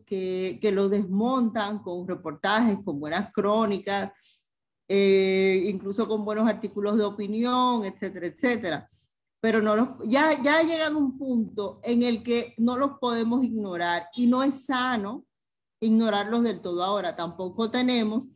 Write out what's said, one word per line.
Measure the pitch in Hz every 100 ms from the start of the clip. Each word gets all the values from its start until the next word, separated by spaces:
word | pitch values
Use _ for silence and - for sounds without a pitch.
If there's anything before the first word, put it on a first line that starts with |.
| _
que, | 190 185 185 185 -
que | 214
lo | 196 196
desmontan | 202 185 196 240 262 226 226 202 208
con | 190 175 180
reportajes, | 175 160 151 190 220 233 196 -
con | 143
buenas | 151 170 -
crónicas, | - 196 220 220 196 196 196 196 - - - _ _ _ _ -
eh, | 196 196 190 190 190 190 190 190
incluso | 185 196 196 170
con | 220 208
buenos | 214 220
artículos | 214 208 208 202 214
de |
opinión, | 208 202 202 214 247 254 247 240 190
etcétera, | 190 190 214 175
etcétera. | - 247 226 185 151 - _ _ _ _ _
Pero | 226 220
no | 214 214
los, | 247 - 220
ya, | 269 311 294
ya | 269 311
ha |
llegado | 320 320 311 302
un | 277 262
punto | 269 240 202 208 196 -
en | 233 240
el | 240 226
que | 240 233 233 -
no | 233 247
los | 277 -
podemos | 247 233 226 247
ignorar | 240 220 196 175 175 175 - 240
y | 240
no | 254
es | 277 269 -
sano | 254 254 233 196 277 - _ _ _ _ _
ignorarlos | 220 220 226 202 208 233
del | 233 180
todo | 185 175
ahora. | 185 202 180 160
Tampoco | 170 170 185 220 226
tenemos | 247 247 247 214 220 -